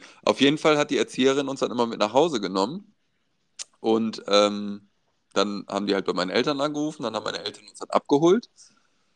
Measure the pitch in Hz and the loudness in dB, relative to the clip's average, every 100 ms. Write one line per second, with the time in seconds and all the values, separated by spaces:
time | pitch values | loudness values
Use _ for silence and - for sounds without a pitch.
0 | - - - 104 139 147 160 151 147 127 | -14 -6 -2 4 4 4 2 2 2 0
1 | 117 - 131 139 139 135 123 117 117 101 | -2 2 2 2 -2 -2 -4 0 -2 0
2 | 104 123 170 127 92 95 101 180 - _ | 2 4 2 0 -2 -2 -2 -4 -14 _
3 | _ _ _ _ _ - - _ 113 110 | _ _ _ _ _ -18 -18 _ 0 0
4 | 113 107 - 101 104 104 104 101 _ _ | 0 -6 2 4 4 2 -8 -10 _ _
5 | _ _ _ - 101 143 - 101 101 98 | _ _ _ -2 -2 -4 -6 -6 -2 -2
6 | 92 90 90 98 143 139 147 147 151 160 | -2 -2 -2 -2 -2 -2 -4 -4 -6 -6
7 | 120 110 107 98 101 107 - - 101 - | -8 -6 -8 -8 -10 -14 -20 -18 -2 -2
8 | - 143 165 214 - _ - _ _ _ | 0 2 4 2 -2 _ -20 _ _ _
9 | _ | _